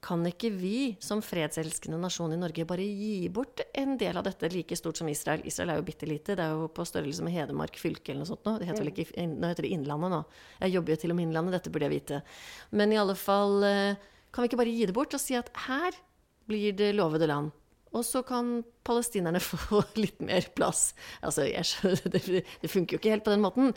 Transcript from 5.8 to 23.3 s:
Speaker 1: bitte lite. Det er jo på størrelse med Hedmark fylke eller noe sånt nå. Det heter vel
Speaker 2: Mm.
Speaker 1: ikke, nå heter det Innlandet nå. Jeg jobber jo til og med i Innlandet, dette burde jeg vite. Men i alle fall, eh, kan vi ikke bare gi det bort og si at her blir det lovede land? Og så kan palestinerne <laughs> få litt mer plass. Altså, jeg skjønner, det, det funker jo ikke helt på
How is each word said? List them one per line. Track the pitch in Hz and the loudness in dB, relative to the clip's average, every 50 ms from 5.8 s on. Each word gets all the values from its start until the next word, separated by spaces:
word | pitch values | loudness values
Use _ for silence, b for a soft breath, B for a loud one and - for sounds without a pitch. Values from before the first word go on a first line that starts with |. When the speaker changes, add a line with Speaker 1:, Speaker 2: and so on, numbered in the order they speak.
| 160 | -2
Speaker 1:
bitte | 185 151 - - 151 | -4 -6 -8 -6 -4
lite. | 156 151 - - 202 | -4 -4 -2 -4 -2
Det | 185 | 0
er | 170 160 156 156 | 0 0 0 -2
jo | 165 156 160 | -2 -4 -4
på | - 175 170 | -6 -8 -4
størrelse | - 180 156 139 147 180 | -4 -4 -4 -4 -4 -4
med | - 170 175 | -4 -2 -2
Hedmark | 175 147 - 143 151 156 160 - - | -2 -2 -2 -2 -4 -4 -4 -6 -4
fylke | - 170 156 - _ - | -4 -4 -4 -4 _ -8
eller | 139 139 147 | -6 -6 -6
noe | 170 | -6
sånt | 208 - - | -8 -6 -2
nå. | 208 220 214 | -2 -2 -2
Det | 202 | -2
heter | 175 165 214 | -4 -2 -2
vel | - - | -2 -4
Speaker 2:
Mm. | 190 - | -2 -4
Speaker 1:
ikke, | 170 - - - 175 170 156 - | -6 -6 -4 -4 -4 -2 -2 -2
nå | 175 170 | -2 -2
heter | 175 165 | 0 -2
det | 156 131 | -2 -2
Innlandet | 190 165 135 143 147 151 165 185 | -2 -2 -2 -2 -2 -2 0 0
nå. | 185 156 156 B B B B B B B | 0 -2 -4 B B B B B B B
Jeg | - 190 180 | -2 2 2
jobber | 185 165 151 | 2 2 2
jo | 156 | 0
til | 156 - 170 | 0 2 0
og | 170 175 | 0 0
med | |
i | 175 165 | 0 0
Innlandet, | 160 160 165 185 | 0 0 0 0
dette | 185 175 - 165 | 0 -2 -2 -2
burde | 160 156 147 | -2 0 0
jeg | 143 147 143 | 0 0 -2
vite. | 143 - 143 143 - B B B B B B B B B | -2 -4 -6 -6 -6 B B B B B B B B B
Men | - 208 208 208 | 2 4 4 6
i | 214 214 | 6 4
alle | 208 196 196 | 4 2 0
fall, | 190 - - 196 202 202 202 202 202 202 | -2 2 4 4 4 6 4 4 4 6
eh, | 202 202 202 196 202 202 202 B B B B B B | 4 4 4 4 2 0 -2 B B B B B B
kan | - - | -2 0
vi | 247 240 | 0 0
ikke | 247 240 | 4 2
bare | 247 226 226 | 2 2 4
gi | 233 226 180 | 2 2 2
det | 185 | 2
bort | 233 285 - - | 0 0 0 -2
og | 277 | -4
si | - - 262 | -2 0 0
at | 240 240 - - | -2 -2 -4 -10
her | - - - 254 277 330 359 359 - - _ _ _ _ _ _ _ _ - | -10 -6 -4 -2 0 0 -2 -4 -4 -16 _ _ _ _ _ _ _ _ -4
blir | 214 214 208 208 202 | -2 0 0 0 2
det | 185 208 208 202 | 4 2 4 4
lovede | 208 190 160 156 156 165 156 | 4 4 4 4 4 4 4
land? | 147 147 147 151 - - _ _ _ _ _ - - | 4 2 0 -2 -6 -10 _ _ _ _ _ -6 -4
Og | 226 240 | -2 -2
så | - - 262 247 | 0 0 -2 0
kan | - 254 247 240 240 240 233 233 - _ _ _ | 0 -2 0 0 0 0 -2 -4 -6 _ _ _
palestinerne | - 240 240 240 - - 208 175 165 165 180 | 0 2 2 2 0 0 0 2 2 2 2
<laughs> | - - - | 0 0 -4
få | 160 - - 220 208 196 - - 220 | -4 -2 4 4 4 4 4 0 0
litt | 214 - - - | 0 0 -2 -4
mer | - - - 180 - - - | -4 0 2 0 0 0 -2
plass. | - - - 165 - - - - B B B B B | 0 0 2 2 2 0 0 -2 B B B B B
Altså, | - - 143 - 143 | -4 -2 0 2 2
jeg | 139 - - 165 | 2 0 0 -2
skjønner, | - - - - 190 180 - - 190 | -2 -2 2 2 2 2 2 0 2
det, | - 185 - 196 180 185 170 B B B | 0 0 0 2 0 0 0 B B B
det | - 165 | -8 -2
funker | - 196 175 - - 160 | 0 0 0 2 -2 0
jo | |
ikke | - 220 214 | 2 2 2
helt | 214 214 | 2 2
på | 220 | 2